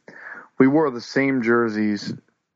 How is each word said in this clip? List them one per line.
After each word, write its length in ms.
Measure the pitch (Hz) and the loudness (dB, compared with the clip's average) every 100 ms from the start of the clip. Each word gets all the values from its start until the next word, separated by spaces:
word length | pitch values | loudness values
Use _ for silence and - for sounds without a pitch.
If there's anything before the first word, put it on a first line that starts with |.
| - - - - - - | -20 -20 -18 -20 -6 2
we 80 | 135 | 4
wore 240 | 151 147 | 4 0
the 100 | 120 | -4
same 400 | - 139 135 131 | -6 -2 0 0
jerseys 720 | 113 120 117 107 107 101 113 - _ _ _ | 2 2 2 0 -2 -2 -6 -12 _ _ _